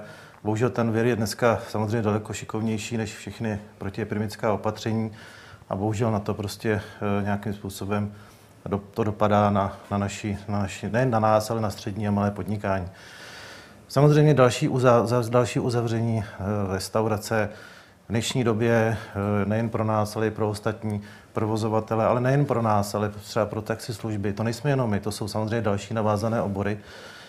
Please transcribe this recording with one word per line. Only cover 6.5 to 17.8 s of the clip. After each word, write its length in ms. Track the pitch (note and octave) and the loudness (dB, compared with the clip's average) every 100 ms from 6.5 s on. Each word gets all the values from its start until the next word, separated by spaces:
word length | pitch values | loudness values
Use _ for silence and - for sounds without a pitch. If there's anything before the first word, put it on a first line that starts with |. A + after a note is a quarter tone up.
| - A2+ G#2 - - G#2 G2+ | -4 -2 -2 -4 -6 -2 0
eh, 20 | |
nějakým 300 | G2+ G2+ G#2+ | 0 -2 -4
způsobem 580 | G2+ G2 - G2 G#2 G#2 - - - - - - | -8 -8 -8 -4 -2 -2 -8 -20 -20 -20 -12 -4
do-, 140 | G2+ - | -4 -4
to 100 | - | -2
dopadá 460 | G#2+ G#2 G#2 G#2 G#2 | -2 2 4 6 4
na, 260 | G2+ G2 - - | 4 0 -4 -4
na 80 | G2+ | -2
naši, 400 | G2+ - G#2+ F#2+ - | -2 -4 -6 -6 -4
na 100 | G2+ | -4
naši, 320 | F#2+ - G2 | -4 -6 -2
nejen 200 | A2 C3 | 0 2
na 80 | A2+ | 4
nás, 300 | G#2+ G#2+ G#2+ | 4 4 2
ale 100 | A2+ | -2
na 100 | G#2+ | -2
střední 380 | - A2+ G2+ G#2 | -4 -8 -4 0
a 20 | |
malé 200 | G2+ G2+ | 2 2
podnikání. 580 | G2+ F2 G#2 G2+ F#2+ F2+ - - - - - - - - - - | 0 -4 -4 -2 -2 -4 -12 -20 -18 -18 -18 -18 -18 -20 -20 -2
Samozřejmě 460 | C3+ D3 D3+ D3+ | 6 8 8 8
další 340 | C3 B2 - G2+ | 8 6 6 0
uza-, 380 | B2+ B2+ A#2+ A2 | 4 6 6 6
za-, 160 | B2 A2+ | 2 4
další 300 | B2 A#2+ - | 2 2 0
uzavření, 640 | B2+ A#2+ A#2 A2+ A#2 A2+ | 0 0 0 0 0 0
eh, 500 | G2 - F#2+ G#2 F#2+ | -2 -6 -4 -2 0
restaurace 760 | F#2+ - A2 A2 G#2 - A2+ G2+ - - - | -2 -2 0 0 0 0 0 0 -4 -18 -20